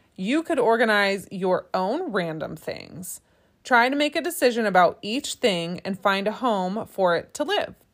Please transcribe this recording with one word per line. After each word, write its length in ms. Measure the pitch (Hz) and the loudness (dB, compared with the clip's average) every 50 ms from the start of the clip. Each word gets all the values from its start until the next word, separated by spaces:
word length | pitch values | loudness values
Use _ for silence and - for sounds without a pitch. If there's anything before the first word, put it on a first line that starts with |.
| _ _ _ | _ _ _
you 260 | - 185 214 277 320 | -8 -4 -2 -2 -2
could 160 | 320 - 330 | -2 -2 0
organize 720 | 262 - 226 226 226 233 220 208 202 202 196 196 196 185 - | 2 2 4 4 4 4 4 4 2 2 2 0 -2 -6 -10
your 380 | - 180 190 185 185 - - - - | -8 -4 0 0 0 0 -2 -2 -4
own 360 | 185 185 196 262 339 370 302 | -2 -2 -2 -2 -4 -4 -4
random 440 | 196 196 170 165 160 160 - - 160 | -2 -2 -2 -4 -6 -6 -8 -8 -10
things. 640 | - - - 92 - - - - 170 185 - - - _ _ _ _ _ _ _ _ - | -10 -10 -10 -10 -10 -12 -16 -16 -14 -14 -14 -14 -16 _ _ _ _ _ _ _ _ -2
Try 260 | - 262 233 233 262 | 2 4 4 4 4
to 60 | 285 | 2
make 200 | 285 294 302 294 | 0 0 0 -2
a 60 | 330 | -2
decision 440 | 269 349 330 - 294 254 220 240 220 | -4 -4 -2 2 2 2 2 2 0
about 320 | 202 180 185 175 160 - - - | 4 6 6 6 6 4 0 -6
each 320 | 202 226 285 - - - | -6 -6 -6 -6 -8 -4
thing 460 | - - 220 185 170 165 170 180 - - | -2 0 0 0 0 -2 -4 -6 -8 -6
and 140 | 190 196 - | -8 -6 -2
find 280 | - 202 196 196 196 | 0 0 0 0 0
a 40 | 214 | -4
home 560 | 214 - 247 247 214 196 180 185 196 220 208 | -4 -2 -2 0 0 0 -2 -2 -4 -6 -8
for 280 | - - - 190 175 170 | -8 -2 0 2 2 2
it 200 | - - - - | 2 -2 -6 -6
to 80 | - 294 | -6 -4
live. 320 | 311 403 403 - - - - _ _ | -2 -2 -2 -2 -4 -8 -16 _ _